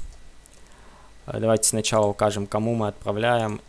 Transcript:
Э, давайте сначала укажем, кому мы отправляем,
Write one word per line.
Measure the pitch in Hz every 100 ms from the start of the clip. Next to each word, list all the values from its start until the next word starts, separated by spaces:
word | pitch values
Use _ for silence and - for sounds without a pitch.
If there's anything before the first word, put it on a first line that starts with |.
| - - - - - - - - - - - - -
Э, | 107
давайте | 110 110 -
сначала | 110 - 110 104
укажем, | 101 107 104 101
кому | 107 113
мы | 117 104
отправляем, | - - 104 120 120 110 104